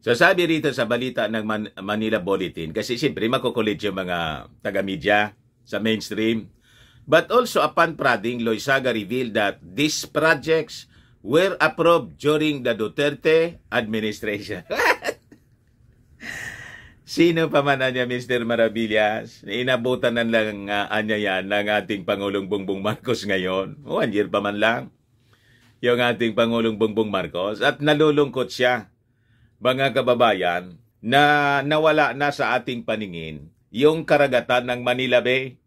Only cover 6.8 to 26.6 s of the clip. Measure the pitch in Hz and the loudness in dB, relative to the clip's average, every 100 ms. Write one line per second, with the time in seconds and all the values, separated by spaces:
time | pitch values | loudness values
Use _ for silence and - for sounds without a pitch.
6.8 | - - - 156 165 226 247 190 151 - | -20 -20 2 2 4 0 2 0 0 2
7.8 | 165 156 135 113 107 123 113 107 117 135 | 0 2 0 0 -2 -2 -2 -2 0 0
8.8 | 127 113 95 123 123 107 104 - 85 95 | 0 -2 -2 -4 -2 0 0 -2 -12 -2
9.8 | 151 - - 151 160 151 120 160 151 - | -2 -2 -4 0 2 2 2 0 0 -12
10.8 | - _ _ _ 95 143 190 175 156 - | -20 _ _ _ 0 2 2 2 -2 2
11.8 | 165 170 110 76 143 156 156 143 123 110 | 4 4 2 -4 0 2 0 0 -2 -2
12.8 | 110 - 147 147 160 160 165 170 _ 117 | -4 0 -2 0 2 2 2 -4 _ -4
13.8 | 110 110 107 101 107 104 101 92 - - | -2 -4 -4 -4 -6 -6 -8 -12 -8 -2
14.8 | 427 - - - _ - _ _ _ _ | 0 0 -4 -10 _ -20 _ _ _ _
15.8 | _ _ _ _ - - - - - - | _ _ _ _ -14 -12 -12 -14 -18 -20
16.8 | - - - - 170 165 160 143 139 139 | -20 -20 -10 2 4 4 2 2 2 0
17.8 | 131 127 123 123 123 123 117 117 113 104 | 0 0 -2 -4 -2 -2 0 2 2 2
18.8 | 110 107 104 110 110 - 107 110 123 127 | 0 2 2 0 -8 -16 -8 -4 0 0
19.8 | 120 127 123 120 113 113 107 104 101 104 | 0 0 0 0 0 2 0 -4 -4 -4
20.8 | 101 107 107 107 104 95 95 104 104 104 | -2 -2 -2 -2 0 -2 0 -2 2 0
21.8 | 92 104 87 101 101 98 98 104 95 98 | 0 -6 -2 -2 0 -2 -2 -4 -4 -4
22.8 | 98 110 - 113 101 95 92 92 95 104 | -4 -4 -4 -4 0 -2 0 -2 -4 -10
23.8 | 139 175 131 101 98 101 101 104 110 120 | -6 -2 0 0 0 0 -2 0 0 0
24.8 | 131 _ _ _ _ _ _ _ _ _ | -6 _ _ _ _ _ _ _ _ _
25.8 | 120 120 120 107 117 107 117 117 | 0 2 2 2 0 2 0 2